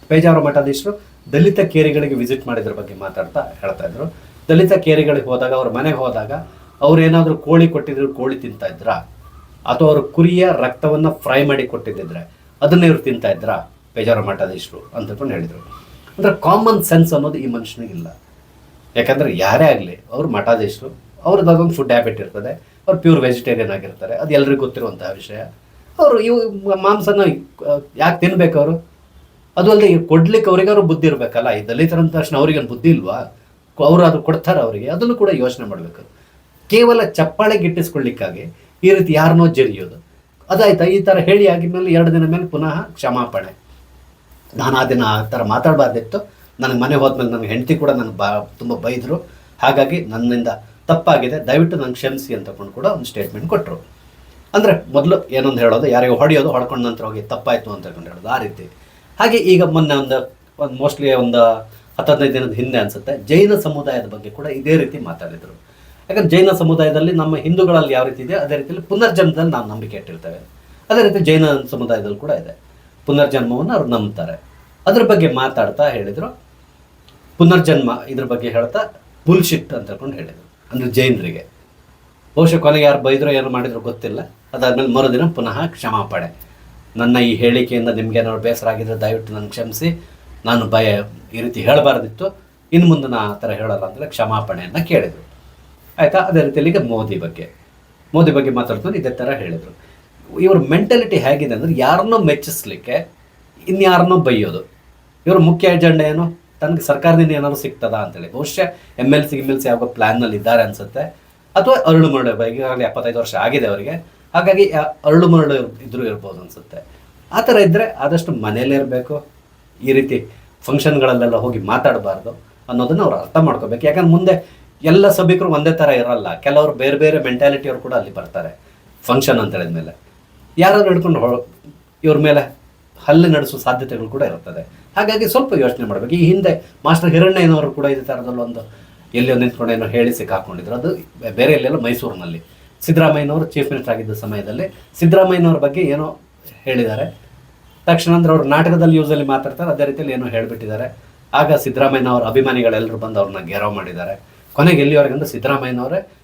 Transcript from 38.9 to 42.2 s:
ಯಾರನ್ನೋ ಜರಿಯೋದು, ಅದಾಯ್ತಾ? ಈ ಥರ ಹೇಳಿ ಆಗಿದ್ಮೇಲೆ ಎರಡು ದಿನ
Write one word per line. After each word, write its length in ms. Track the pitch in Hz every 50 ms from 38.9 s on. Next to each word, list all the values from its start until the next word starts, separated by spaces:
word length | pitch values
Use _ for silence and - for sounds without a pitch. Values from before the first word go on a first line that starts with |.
| 196 190 175 165
ಯಾರನ್ನೋ 340 | 151 156 160 165 165 165 170
ಜರಿಯೋದು, 580 | 165 - 131 127 110 95 95 90 85 - - - _ _ _ _ _ _ _ _ -
ಅದಾಯ್ತಾ? 340 | 190 196 220 202 196 160 170
ಈ 180 | 180 190 202
ಥರ 160 | 190 196 190 175
ಹೇಳಿ 300 | 165 175 202 208 202 190
ಆಗಿದ್ಮೇಲೆ 440 | 170 170 170 170 180 185 185 185
ಎರಡು 200 | 165 170 170 165
ದಿನ 140 | 165 165